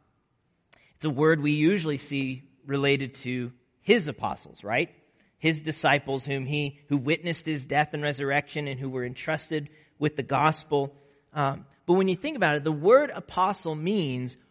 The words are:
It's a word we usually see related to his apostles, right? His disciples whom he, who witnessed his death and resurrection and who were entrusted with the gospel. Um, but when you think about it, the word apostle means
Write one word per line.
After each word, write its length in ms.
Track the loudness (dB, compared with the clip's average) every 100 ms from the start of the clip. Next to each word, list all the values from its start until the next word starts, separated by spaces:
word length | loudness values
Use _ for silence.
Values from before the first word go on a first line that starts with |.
| _ _ _ _ _ _ _ _ _
It's 100 | -8
a 40 | -4
word 320 | 2 4 4
we 120 | 2
usually 460 | 4 4 2 0 -4
see 440 | -4 -4 -4 -6 -14 _
related 500 | -6 0 2 2 -2
to 380 | -8 -6 -4 -6 -10 _ _
his 280 | 2 2 2
apostles, 520 | -4 -4 -4 -10 -12
right? 280 | -2 -2 -2 _ _ _ _ _
His 220 | -2 0
disciples 640 | -4 0 4 4 2 -4
whom 200 | -4 -6
he, 360 | -4 -4 -4 -8 -2
who 80 | -2
witnessed 480 | 0 -2 -4 -6
his 180 | -6 -6
death 300 | 0 0 0
and 100 | -2
resurrection 640 | -4 -2 0 -2 -2 -6 -6
and 100 | -6
who 120 | -6
were 160 | -6
entrusted 640 | -6 -6 -4 -4 -4 -6 -6 -16 _ -4
with 160 | -4
the 60 | -2
gospel. 720 | -2 2 2 2 0 -2 -2 -8 _ _ _
Um, 320 | -2 -2 -2 -12 _ 2
but 60 |
when 140 | 4 4
you 80 |
think 220 | 0 -4 0
about 180 | 0
it, 80 | 2
the 80 | 0
word 380 | 2 6 6 6
apostle 640 | -4 -6 0 0 0 -6
means 640 | -4 -2 0 -2 -4 -6 -12 _